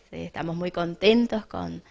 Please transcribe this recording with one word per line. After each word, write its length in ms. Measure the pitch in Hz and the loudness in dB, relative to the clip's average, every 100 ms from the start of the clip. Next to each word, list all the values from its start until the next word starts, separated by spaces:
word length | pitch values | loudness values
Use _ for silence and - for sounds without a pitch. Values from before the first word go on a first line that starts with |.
| _ | _
eh, 120 | 165 | -12
estamos 300 | 170 - 160 | -10 -6 -6
muy 160 | 170 180 | -4 -4
contentos 760 | 175 170 170 196 226 233 220 - | -4 -4 2 6 6 4 -2 -6
con, 360 | - - 165 - | -8 -8 -10 -14